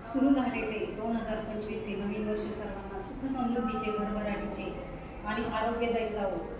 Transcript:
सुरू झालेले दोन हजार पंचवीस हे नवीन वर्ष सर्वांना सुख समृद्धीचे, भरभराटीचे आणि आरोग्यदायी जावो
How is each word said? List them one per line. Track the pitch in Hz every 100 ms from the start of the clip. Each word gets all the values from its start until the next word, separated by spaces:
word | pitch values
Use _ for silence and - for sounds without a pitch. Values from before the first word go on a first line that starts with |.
सुरू | - 269 269
झालेले | 277 247 233 220 214 -
दोन | 208 226
हजार | 233 208 220
पंचवीस | - 214 214 208 -
हे | 190
नवीन | 202 214 214
वर्ष | 214
सर्वांना | 214 214 208 196 196 381
सुख | - 269 269
समृद्धीचे, | 262 233 240 226 220 214 208
भरभराटीचे | 208 208 208 196 - - 175 - - - - - 208
आणि | 226
आरोग्यदायी | 233 220 226 233 240 220 220
जावो | 208 196 175 -